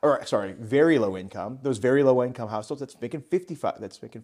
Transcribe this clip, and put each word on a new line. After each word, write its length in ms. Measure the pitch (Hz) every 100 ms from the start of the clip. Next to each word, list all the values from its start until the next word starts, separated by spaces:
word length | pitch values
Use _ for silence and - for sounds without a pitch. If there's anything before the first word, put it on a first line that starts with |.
Or, 220 | 151 139 -
sorry, 280 | 110 98 95
very 400 | 110 135 165 151
low 180 | 107 92
income. 440 | 95 104 98 131
Those 160 | 135 113
very 240 | 123 139
low 220 | 135 127
income 240 | 123 123 110
households, 320 | 107 107 139
that's 200 | 135 -
making 200 | 120 240
fifty-five, 560 | - 185 180 156 - -
that's 220 | 104 -
making 200 | 113 113